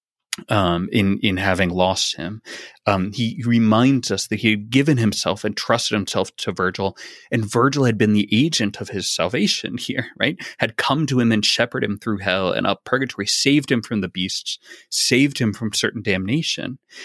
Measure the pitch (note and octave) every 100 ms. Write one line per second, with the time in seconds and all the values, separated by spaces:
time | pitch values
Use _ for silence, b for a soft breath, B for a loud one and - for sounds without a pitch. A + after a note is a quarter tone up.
0 | _ _ - - - G#2+ F2+ E2+ G2 A#2+
1 | G2 G2 G#2+ F#2 G2 F#2 F2+ F2+ F2+ F#2
2 | - - E2 A2 B B B B - G2
3 | F#2+ G2+ A2+ - A#2+ A#2 A2 G#2+ B2+ C3+
4 | - G2 - G#2+ A2+ G#2+ G#2+ B2+ C#3+ C3+
5 | G#2+ - - G2 G#2+ - - A#2 - G#2+
6 | F#2+ - G2 - - F#2 F#2 F#2 G2 -
7 | B B B A#2+ G#2 A#2+ C3 C#3+ B2+ A2
8 | G#2+ G#2 - G#2+ D#3+ - G2+ - G#2 G2+
9 | - - F2 B2 G3+ - - - - -
10 | - - A2+ F3+ B B A2+ - - C3+
11 | D3 B2+ A#2 A2 G#2 - A#2 B2+ G#2 G2
12 | A#2 G2+ G2 F#2 F#2 - G2 G2 - B2+
13 | B2+ - G2 - C#3 C#3+ C#3 B2 - A2
14 | F#2 F#2 F2+ - - - B B B -
15 | - B2+ C#3+ C#3 A2+ G2 A2 - A#2 A2
16 | G2+ F#2 F#2+ C#3+ E3 - - C3+ _ B